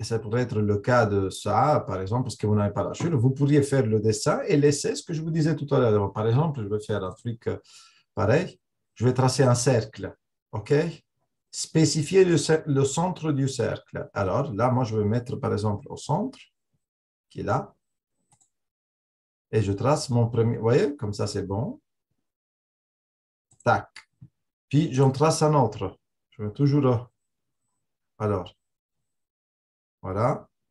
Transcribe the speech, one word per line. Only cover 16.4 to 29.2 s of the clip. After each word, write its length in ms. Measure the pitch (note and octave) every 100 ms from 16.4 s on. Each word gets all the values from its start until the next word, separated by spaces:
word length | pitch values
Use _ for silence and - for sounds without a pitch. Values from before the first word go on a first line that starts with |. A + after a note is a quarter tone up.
| - _ _ _ _ _ _ _ _
qui 100 | -
est 40 |
là. 300 | F#2 B2+ - _ _ _ _ _ _ _ _ _ _ _ _ _ _ _ _ _ _
Et 120 | A2
je 100 | G2
trace 380 | G2 A#2+ D3 -
mon 180 | A#2+ A2+
premier, 280 | A#2 A2+ A2+
vous 60 |
voyez, 320 | A2+ C3+ A3 -
comme 180 | G2+
ça, 120 | G2+ G2+
c'est 200 | G2 F2+
bon. 340 | G2 E3+ D4 _ _ _ _ _ _ _ _ _ _ _ _ _ _ _ _ _ _
Tac. 240 | - - - - - _ - _ _ _ _
Puis, 240 | C#3+ E3
j'en 180 | C3 C3+
trace 300 | - D#3 D#3
un 140 | D#3
autre. 440 | D3+ A2+ - F#2+ - _ _ _
Je 140 | -
vais 100 | G#2
toujours, 340 | G#2 C#3+ D3 C3
euh, 120 | A#2 - _ _ _ _ _ _ _ _ _ _ _
alors, 360 | G#2+ G2 F2+ - _ _ _ _ _ _